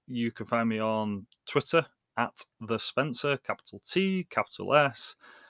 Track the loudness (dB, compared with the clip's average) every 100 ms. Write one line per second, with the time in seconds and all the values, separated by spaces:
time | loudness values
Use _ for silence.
0 | -8 -2 -2 -2 -2 2 2 2 0 0
1 | -2 -4 -8 _ -2 -2 2 2 2 _
2 | _ -2 -2 -4 -14 -12 -4 -4 -2 -2
3 | -2 -2 -2 -2 -4 -8 -8 -18 -2 0
4 | 2 0 -2 -2 -2 -6 4 4 4 0
5 | -16 -18 -20 -20